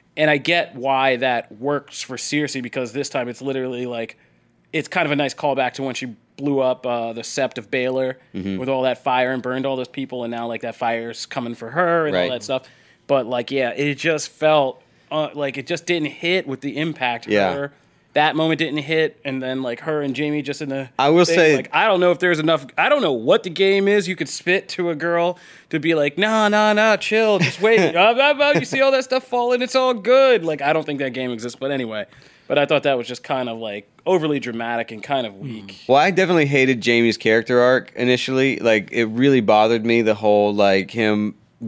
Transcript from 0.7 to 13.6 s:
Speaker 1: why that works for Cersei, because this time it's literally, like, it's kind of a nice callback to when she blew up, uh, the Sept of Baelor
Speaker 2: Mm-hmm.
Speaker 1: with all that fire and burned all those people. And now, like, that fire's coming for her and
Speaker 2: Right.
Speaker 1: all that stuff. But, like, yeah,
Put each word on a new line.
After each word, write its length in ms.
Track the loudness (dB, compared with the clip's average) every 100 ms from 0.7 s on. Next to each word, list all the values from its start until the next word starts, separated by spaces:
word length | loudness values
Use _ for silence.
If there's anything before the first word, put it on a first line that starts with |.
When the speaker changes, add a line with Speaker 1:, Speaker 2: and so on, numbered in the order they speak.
| -4
Speaker 1:
why 400 | 0 2 2 2
that 340 | 0 0 -4
works 500 | -8 -4 -4 -6 -12
for 160 | -12 -8
Cersei, 460 | -4 -2 -2 -6
because 300 | -8 -8 -6
this 160 | -6 -6
time 200 | -6 -6
it's 140 | -8
literally, 420 | -8 -6 -6 -6 -8
like, 320 | -8 -10 -14 _ _ _ _ _
it's 140 | -8 -4
kind 180 | -2 0
of 60 |
a 40 | 0
nice 200 | -2 -2
callback 380 | -2 0 -2
to 100 | -4
when 100 | -8
she 220 | -8 -10 -14 _ -8
blew 220 | -2 0
up, 240 | 0 -2 -4
uh, 280 | -4 -6
the 80 | -8
Sept 380 | -8 -4 -4 -6
of 100 | -6
Baelor 460 | -4 -2 -2 -4 -6 _
Speaker 2:
Mm-hmm. 240 | -8 -6 -4
Speaker 1:
with 120 | -2
all 120 | -2
that 200 | -2 -2
fire 280 | -2 0 0
and 120 | -2
burned 240 | -4 -4 -4
all 80 | -4
those 120 | -8
people. 360 | -10 -10 -8
And 80 | -8
now, 160 | -8 -8
like, 140 | -8
that 140 | -10 -6
fire's 520 | -4 -4 -6 -12 -10
coming 260 | -8 -8
for 160 | -10 -6
her 380 | -2 0 0 0
and 80 | 0
Speaker 2:
Right. 80 |
Speaker 1:
all 60 | -2
that 100 | -4
stuff. 200 | -6 -6 -6 _ _ _ -2
But, 220 | 0 0
like, 240 | -4 -2
yeah, 180 | -2